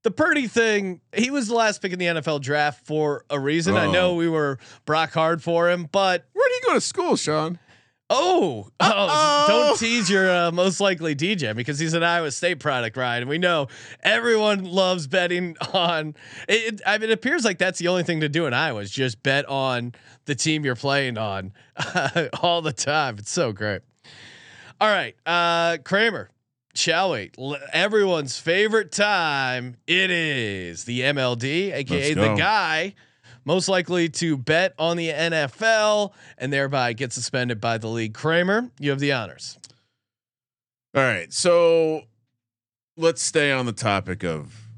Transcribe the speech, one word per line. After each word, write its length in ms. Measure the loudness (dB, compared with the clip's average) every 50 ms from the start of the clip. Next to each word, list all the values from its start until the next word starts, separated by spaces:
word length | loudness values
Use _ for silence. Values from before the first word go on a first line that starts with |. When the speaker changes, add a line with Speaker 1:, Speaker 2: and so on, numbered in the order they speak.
| _
Speaker 1:
the 80 | -2
Purdy 360 | 0 2 2 2 2 0 0
thing, 540 | 0 0 2 2 2 2 0 -2 -4 -8 -10 _ _ -2
he 160 | -2 -2 0
was 180 | 0 -2 -2 0
the 60 | 2
last 260 | 2 2 2 0 -2
pick 100 | -6 -6
in 80 | -4 -2
the 80 | 0
N 100 | 0 0
F 100 | 0 -2
L 120 | -2 -2 -2
draft 460 | -2 0 0 2 2 0 0 _ _
for 400 | -4 -2 0 0 0 -2 -4 -6 _
a 100 | -4 -2
reason. 360 | 0 0 0 2 2 2 2
I 100 | 2 2
Speaker 2:
Uh-oh. 60 | 4
Speaker 1:
know 220 | 2 4 2 2 2
we 140 | 0 0 0
were 280 | 2 2 0 0 -2 -4 -10 -20 -20 -14 _
Brock 260 | 0 0 0 0 0
hard 320 | 0 0 2 2 0 -2 -2
for 260 | -2 0 2 2 2
him, 200 | 2 0 -4 -2
but 340 | 0 2 2 2 0 -2 -4 _ _
Speaker 2:
Where 140 | 2 2 2
did 120 | 2 0 0
he 40 |
go 60 | 2 0
to 60 | 2
school, 340 | 0 -2 -4 -2 0 0 0
Sean? 420 | 0 0 -2 -2 -2 -2 -4 -6 -10 _ _ -20 _ _ _ _ _ _ _
Speaker 1:
Oh, 580 | 2 2 4 4 4 4 2 0 -2 -6 -10 -14 _ _
oh, 60 | 2
Speaker 2:
Uh-oh. 580 | 2 4 2 2 2 4 4 4 4 4 4 4
Speaker 1:
don't 300 | 4 6 6 4 4 2
tease 320 | 2 0 0 0 0 0 2
your, 220 | 2 4 4 4 4
uh, 180 | 2 2 0
most 280 | 2 2 0 0 2 2
likely 340 | 0 0 0 0 -2 -4 -2
D 220 | -2 0 -2 0
J 180 | -2 -2 -4 -4
because 240 | -4 -6 -6 -4
he's 160 | -4 -4 -2 0
an 80 | 0
Iowa 300 | 2 2 2 2 0 -2
State 240 | -4 -2 -2 -2 -2 -2
product, 380 | -2 -2 -2 0 -2 -4 -4
Ryan. 300 | -4 -2 -2 -2 -2 -4
We 100 | -4 -2
know 300 | 0 2 2 2 2 -2 -4 -8 -18 -20 -20 -20 _
everyone 640 | 0 0 2 2 2 2 2 4 4 2 2 0 -2
loves 420 | -2 0 2 2 2 2 -2 -2
betting 500 | -2 0 0 0 0 0 -2 -2 -6 -6 -8 -8 -2 -2
on 420 | 0 0 0 0 -2 -4 -6 -10 -14 -20 -20 -18 -14 0
it. 260 | 0 2 2 2 -2 -6
It, 60 | -2 -2
I 100 | 0 0
mean, 140 | 0 2 0
it 20 | 0
appears 300 | 0 0 -2 0 2 2
like 140 | 0 0 2
that's 180 | 0 -2 0
the 120 | 0 0 0
only 120 | 0 0 0
thing 180 | 0 0 0
to 80 | 0 0
do 180 | 0 0 0
in 60 | 2 2
Iowa 260 | 0 0 0 -2 -6
is 80 | -8 -8
just 320 | -4 -2 -2 -2 -2 _
bet 240 | -2 0 0 0 0
on 460 | -2 -2 -2 0 0 -2 -2 -4 -6 -10 -14 _ -20 -20 _ _
the 80 | -6 -4
team 320 | -2 0 0 0 0 0
you're 100 | -2 -4
playing 440 | -2 -2 0 0 0 0 -2 -4 -4
on 320 | -4 -4 -4 -6 -8 -10 -14 -18 -20 _ _
<laughs> 680 | -10 -10 -4 -2 -2 -2 0 0 -2 -2 -2 -4 -2
all 200 | 0 0 0 0 -2
the 100 | -4 -4
time. 440 | -4 -4 0 0 0 0 -2 -4 -8
It's 120 | -10 -6
so 200 | -2 -2 -2 -2
great. 300 | -2 -4 -4 -4 -4 -6 _ _ _ _ _ -20 -20 -20 -20 -20 -20 -20 -20 -20 -20 -20 -20 -20 -2 _
All 80 | 2 2
right, 260 | 2 0 -2 -4 -8 _ _
uh, 500 | 0 0 2 2 2 2 2 2 0 -2 -4 -4
Kramer, 480 | -2 0 2 2 2 0 -4 -10 _ _ _ _ _ _ _ _ _ _
shall 380 | -2 0 0 2 2 2 0
we? 180 | 0 -2 -6 -8 -12
L-, 200 | -12 -8 -8 -8 -8 -10 -2 0
everyone's 640 | 0 2 4 4 4 4 4 2 0 0 -4 -8 -6
favorite 520 | 0 0 2 2 2 2 2 0 0 0
time. 840 | 0 0 2 2 2 2 2 0 0 0 0 -2 -2 -4 -6 -10 -14 _ _
It 240 | 0 2 2 2 2
is 720 | 0 0 0 -2 -2 -2 -2 -4 -4 -6 -8 -8 -10 -12 -8
the 180 | -6 -4 -2 0
M 160 | 0 0 2
L 160 | 0 0 -2
D, 360 | -2 -4 -4 -2 -2 -4 -4 -4
A 100 | -6 -4
K 120 | -4 -2
A 40 | -2
Speaker 2:
Let's 160 | 0 0 0
Speaker 1:
the 120 | 2 2 2
Speaker 2:
go. 80 | 2
Speaker 1:
guy 580 | 2 2 2 2 0 0 0 -2 -2 -4 -6 -10 _ _ _ _ _ _ -20 -20 -12 _
most 220 | 0 0 0 2 2
likely 380 | 0 0 0 0 0 0 0 0
to 280 | -2 -2 -2 -2 -2
bet 360 | -2 0 2 2 2 2 0 -2
on 180 | -2 -2 -2 -2
the 140 | -2 -4 -4
N 220 | -2 -2 -2 0 0
F 280 | -2 -2 -2 -4 -2
L 520 | 0 2 2 4 2 2 2 0 0 -4 _ _ -20 -20 -14
and 160 | -10 -6 -2 -2
thereby 400 | -2 0 0 0 0 0 0 -2
get 180 | -4 -6 -8
suspended 480 | -6 -8 -8 -4 -4 -2 -2 -2 -4 -2
by 180 | -2 -2 -2 -2
the 80 | -4
league. 260 | -4 -4 -4 -4 -6 -8
Kramer, 560 | -4 -2 0 2 2 2 2 0 0 -2 -4 _ -6
you 120 | -2 -2
have 80 | -2 0
the 120 | 0 0
honors. 460 | 0 -2 -4 -8 -12 -16 -16 -18 -18 _ -20 -20 _ _ _ _ _ _ _ _ _ _ _ _ _ _ _ _ _ _ _ _ _ _ _ _ 0
Speaker 2:
All 80 | 2
right, 300 | 2 2 2 -2 -4 -6 -6
so 680 | 0 2 4 6 6 6 6 4 4 2 0 -2 -6 -8 _ _ _ _ _ _ _ _ _ _ _ _ _ _ _ _ _ _
let's 260 | 0 0 0 2 2 -4
stay 280 | 0 0 2 2 2
on 140 | 2 0 0
the 60 | -4
topic 520 | -4 -2 0 0 0 0 -2 -4 -8 -4 -4
of 320 | -4 -4 -4 -8 -14 -18 -20 -20 -20 -20